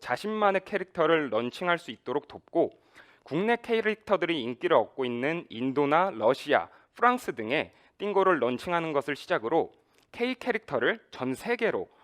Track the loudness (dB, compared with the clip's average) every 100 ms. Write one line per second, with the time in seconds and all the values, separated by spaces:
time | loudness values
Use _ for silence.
0 | -4 -4 -2 0 2 2 -2 -6 -4 0
1 | 4 4 2 -2 -2 -2 -2 -2 -4 -12
2 | -6 -6 -6 -16 _ 0 0 -4 _ -20
3 | -20 _ -6 -2 0 0 0 0 0 -2
4 | 0 0 0 -2 -4 -2 4 4 4 -2
5 | -4 -2 -2 -4 -8 -6 -2 0 4 4
6 | 2 2 2 2 2 0 0 -12 _ 2
7 | 2 2 -4 -6 -2 -2 -2 _ _ -8
8 | -2 2 4 4 2 -2 -2 -2 -2 -2
9 | -4 -6 -2 -2 0 0 -2 _ _ _
10 | _ -6 -4 -4 -4 -4 -4 -2 0 -2
11 | _ -8 -6 -4 -4 -2 -2 -4 -6 _